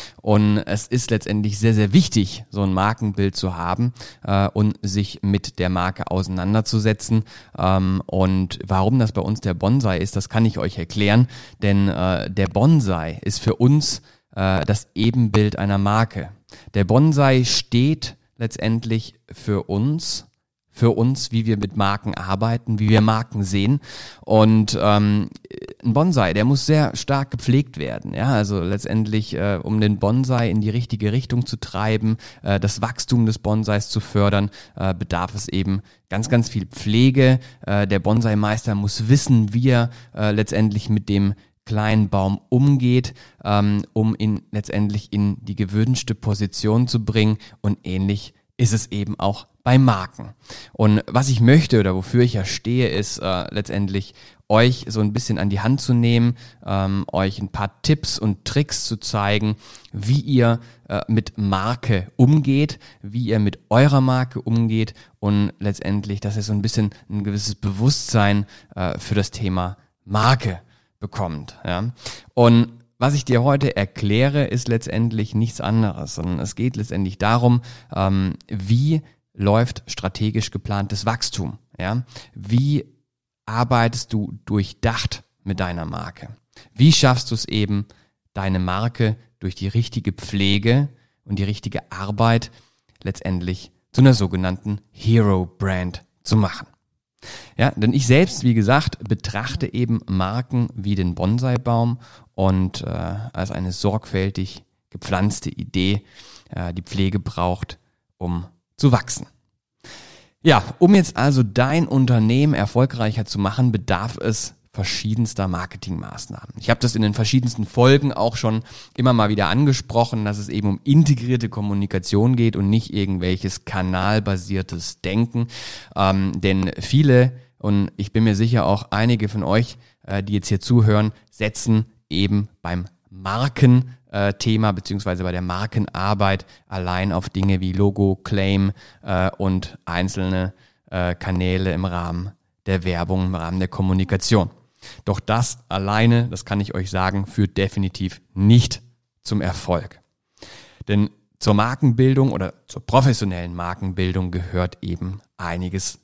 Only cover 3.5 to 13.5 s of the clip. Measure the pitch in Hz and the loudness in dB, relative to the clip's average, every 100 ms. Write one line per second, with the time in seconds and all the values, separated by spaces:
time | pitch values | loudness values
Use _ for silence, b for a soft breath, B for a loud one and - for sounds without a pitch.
3.5 | 87 85 92 123 B B B - 98 98 | -4 -4 -2 -2 B B B -2 0 2
4.5 | 107 104 - 101 98 101 - 101 101 - | 2 0 0 -4 -2 -4 -4 0 0 -2
5.5 | - 90 92 90 - - 92 90 92 92 | -4 -2 0 -2 -4 -4 -4 -4 -4 0
6.5 | 107 107 113 107 107 - 110 B B B | 0 0 0 0 -2 0 0 B B B
7.5 | - 92 95 95 95 - 95 92 92 90 | -2 0 2 2 -2 -2 0 2 2 -2
8.5 | - 98 95 98 127 110 - 87 107 101 | -6 -2 0 2 2 2 0 -2 -2 -4
9.5 | 85 95 135 113 90 95 98 - 110 113 | -2 2 2 2 0 -2 -4 -2 2 2
10.5 | - 92 - 85 - 101 113 123 B B | 0 -4 -6 -6 0 4 4 4 B B
11.5 | - 104 98 98 - 92 87 52 95 95 | -4 0 2 2 0 -2 -2 -2 -2 0
12.5 | 98 165 160 101 87 80 80 - - - | 4 4 4 2 -2 -4 -8 -8 -4 -2